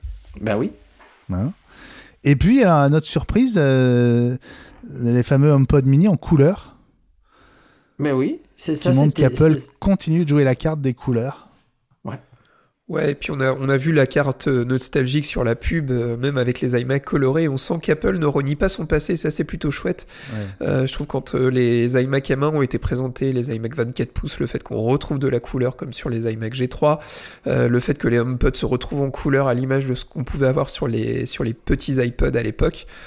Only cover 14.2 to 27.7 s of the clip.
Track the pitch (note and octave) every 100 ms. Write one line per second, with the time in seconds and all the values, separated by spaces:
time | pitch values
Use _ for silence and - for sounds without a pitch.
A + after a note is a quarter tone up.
14.2 | C#3+ C3 - C3 A#2+ C3 - D3 B2+ C#3+
15.2 | C#3+ - A#2 A#2 - E3 C#3 B2 A#2+ A#2
16.2 | C3 C#3 B2 B2 C3 A#2+ B2 C#3 - E3+
17.2 | C3 D3 E3 C3 - E3 - A#3 A3+ F#3+
18.2 | D3+ C#3+ C#3 D3 F#3+ - D#3 D3+ - E3
19.2 | D#3+ - D#3 - D3+ C#3 F3+ F3 - -
20.2 | - A2+ G2+ F#2+ - C#3+ C3+ - D3 C3+
21.2 | - C3 B2+ B2+ B2 A#2+ A#2+ B2+ C3 C#3
22.2 | C3+ C3+ C#3+ D#3 C3 A#2 - B2 C3 B2
23.2 | C3+ C3 A#2+ A2+ A2+ D#3 A#2 B2+ A#2+ -
24.2 | D3 - A#2+ - - A2+ A2+ C#3 - C#3
25.2 | C3+ A#2+ - B2+ B2+ - - A#2+ - A#2
26.2 | A2+ A2 A2 B2+ B2+ - D3+ D3+ - -
27.2 | - - - A#2+ B2